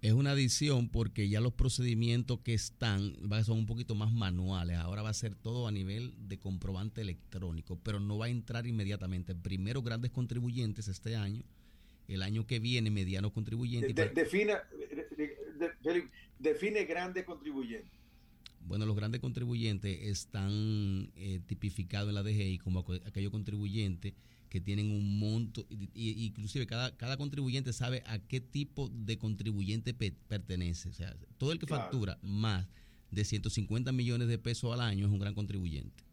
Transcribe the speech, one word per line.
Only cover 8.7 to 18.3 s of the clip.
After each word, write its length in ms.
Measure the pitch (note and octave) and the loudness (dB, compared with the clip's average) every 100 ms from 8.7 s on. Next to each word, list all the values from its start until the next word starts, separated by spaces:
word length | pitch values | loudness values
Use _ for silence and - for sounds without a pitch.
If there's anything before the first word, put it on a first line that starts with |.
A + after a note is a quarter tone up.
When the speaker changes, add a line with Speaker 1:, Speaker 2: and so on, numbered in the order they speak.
| A2+ G2 G2+ F#2 F2+ F2 | 0 0 -2 -2 -2 -2
Speaker 1:
Primero, 480 | F2 F2+ F#2+ G2 C3 | -4 -2 -2 0 0
grandes 300 | A#2 A2+ B2 | -2 -2 -2
contribuyentes 760 | B2+ B2 B2 B2 B2 A2+ G#2+ G#2 | -2 -2 0 -2 0 -2 -2 -4
este 300 | F2+ A2 A2+ | -4 -4 -2
año. 260 | G2+ G#2+ - - - - - - - | -2 -2 -8 -18 -20 -20 -20 -20 -6
El 160 | G2 | -2
año 240 | F#2+ A2 A2 | 0 0 2
que 140 | A#2+ | 0
viene, 300 | A2+ B2 A2 | 2 2 4
medianos 400 | G#2 F#2 F#2+ G2+ | 2 2 0 0
contribuyentes. 600 | A2 G#2+ A2+ B2 A#2+ B2 | -2 -2 -2 -2 0 2
Speaker 2:
De-, 100 | C3 | 4
de-, 20 | D#3 | 2
Speaker 1:
Y 80 | |
para 80 | D3+ | 4
Speaker 2:
defina, 400 | D3+ F#3+ G#3 G3+ - | 4 4 4 2 -2
de-, 460 | - C#3+ C#3+ D3+ D3+ | -12 -8 -8 -8 -4
de-, 420 | D3+ - D3 D3+ | -4 -4 -12 -2
de-, 140 | E3 - | -4 0
Felipe, 280 | D#3 F3 - - - - | 0 0 0 -14 -20 -2
define 460 | D3 D3+ G3+ G#3+ | 0 2 2 0
grandes 400 | D#3+ E3+ F3+ F#3 | 0 0 -2 -4
contribuyentes. 720 | F#3 - C#3+ C3+ A#2+ G#3+ - - - - - | -6 -8 -6 -4 -4 -6 -12 -20 -20 -20 -20